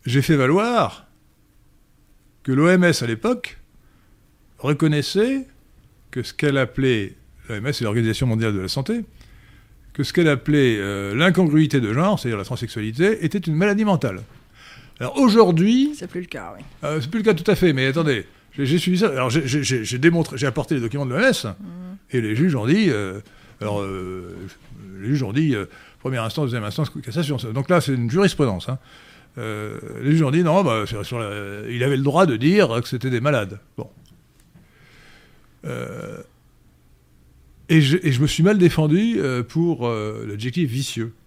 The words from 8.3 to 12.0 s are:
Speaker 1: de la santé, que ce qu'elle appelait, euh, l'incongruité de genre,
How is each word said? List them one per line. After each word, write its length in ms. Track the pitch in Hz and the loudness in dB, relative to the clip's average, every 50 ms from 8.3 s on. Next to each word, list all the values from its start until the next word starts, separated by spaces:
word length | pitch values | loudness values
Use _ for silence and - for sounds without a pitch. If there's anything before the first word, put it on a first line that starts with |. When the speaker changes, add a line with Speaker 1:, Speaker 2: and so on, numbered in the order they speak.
| 113 110 113 110 104 | 2 2 0 0 0
Speaker 1:
de 60 | 95 | -2
la 80 | 92 90 | -4 -4
santé, 360 | - 143 131 208 226 240 208 - - - - - - - - - - - - _ - - - - | -4 -4 -4 -2 -4 -4 -4 -10 -16 -20 -20 -20 -20 -20 -20 -20 -20 -20 -20 _ -20 -20 -20 -12
que 120 | - - 139 | -6 -6 -6
ce 80 | - | 0
qu'elle 160 | - 180 170 156 | 2 2 4 4
appelait, 480 | 143 123 - - 151 147 139 123 113 104 | 2 2 0 2 4 4 4 4 4 2
euh, 360 | 98 98 101 98 98 98 101 | -2 -4 -4 -4 -4 -4 0
l'incongruité 680 | 123 165 190 180 185 185 156 143 156 160 143 - 139 | 2 2 4 4 4 4 4 4 4 4 4 2 0
de 120 | 120 101 | 0 0
genre, 260 | 110 135 | 0 0